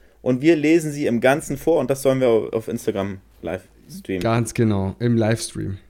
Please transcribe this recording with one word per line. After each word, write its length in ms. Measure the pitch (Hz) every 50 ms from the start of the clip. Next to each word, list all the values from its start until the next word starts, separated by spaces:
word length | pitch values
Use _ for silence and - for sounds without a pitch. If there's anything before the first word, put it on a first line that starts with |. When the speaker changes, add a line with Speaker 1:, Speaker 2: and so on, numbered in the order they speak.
| - - _ _
Speaker 1:
und 220 | - 123 127 127
wir 120 | 139 160 170
lesen 380 | 156 147 151 165 170 156 156
sie 140 | 143 143 147
im 160 | 104 120 117
Ganzen 340 | 107 127 139 156 - - 147
vor 220 | 135 - 160 165 156
und 80 | 131 123
das 140 | 139 135
sollen 180 | - 135 131 131
wir 80 | 127 120
au-, 200 | 113 107 - -
auf 180 | - 110 113 -
Instagram 500 | 113 120 - - 101 98 98 101 95 98 - _ _ _
live 220 | - 85 85 92 - _ _ - _ -
streamen. 320 | 147 - - - 95 92
Speaker 2:
Ganz 300 | 87 117 113 120 117 117
genau, 420 | - - 117 107 104 98 95 98 95 -
im 180 | 120 120 120
Livestream. 640 | 113 110 107 117 113 - - - 110 104 101 95 95 -